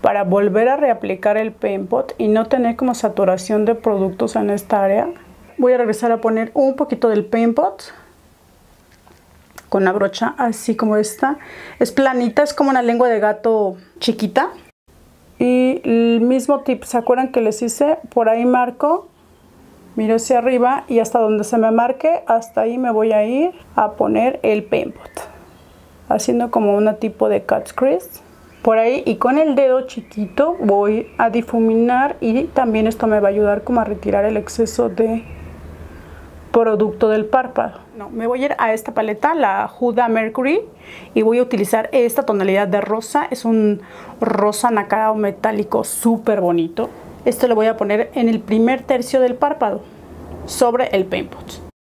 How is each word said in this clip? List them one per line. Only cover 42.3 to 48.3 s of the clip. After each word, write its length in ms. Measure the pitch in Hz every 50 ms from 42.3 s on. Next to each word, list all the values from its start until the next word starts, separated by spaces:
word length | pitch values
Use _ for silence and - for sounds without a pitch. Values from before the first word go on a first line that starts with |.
| 214 202 190 196 190 202 202 190
de 100 | 202 202
rosa. 480 | 196 196 214 226 220 - - 285 285 -
Es 140 | 254 247 -
un 380 | 226 226 220 214 208 208 208 - - - - - - - -
rosa 500 | 226 226 226 202 202 208 208 - - 240
nacarado 440 | 226 208 202 202 214 214 220 220 220
metálico 680 | 214 208 202 196 - - 220 220 208 208 208 - 214 220
súper 560 | - - - - 233 226 220 226 226 214 196
bonito. 500 | 180 175 170 170 165 165 - - 233 - - - - - - - -
Esto 240 | 247 - - - 247
lo 60 | 233
voy 100 | 214 220
a 100 | 226 226
poner 360 | 226 208 202 208 214 233 - -
en 160 | 277 240
el 100 | 226